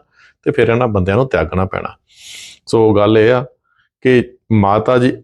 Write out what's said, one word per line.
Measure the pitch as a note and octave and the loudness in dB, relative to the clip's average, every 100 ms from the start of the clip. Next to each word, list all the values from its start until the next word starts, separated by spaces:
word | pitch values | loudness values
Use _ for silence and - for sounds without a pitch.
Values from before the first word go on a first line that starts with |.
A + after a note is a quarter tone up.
| _ _ _ _ | _ _ _ _
ਤੇ | D3 | -6
ਫਿਰ | C#3+ A2+ | -2 0
ਇਹਨਾਂ | A#2 B2 | 0 0
ਬੰਦਿਆਂ | G#2 F#2 G#2 | -2 0 -2
ਨੂੰ | C3 | -2
ਤਿਆਗਣਾ | E2 D#2+ F#2 | -2 -4 -4
ਪੈਣਾ। | F#2+ - - - _ _ - - - - - | -4 -6 -10 -16 _ _ -20 -20 -20 -20 -2
ਸੋ | A2+ A2 | 0 2
ਗੱਲ | G2+ G#2 A2 | 2 2 4
ਇਹ | A2 | 2
ਆ | B2+ B2+ _ _ _ _ _ | 0 -4 _ _ _ _ _
ਕਿ | C3 B2 - - - | 0 0 0 -10 -2
ਮਾਤਾ | G#2+ G2 G#2+ A2 B2+ | 0 2 0 0 0
ਜੀ, | B2 - | 0 -4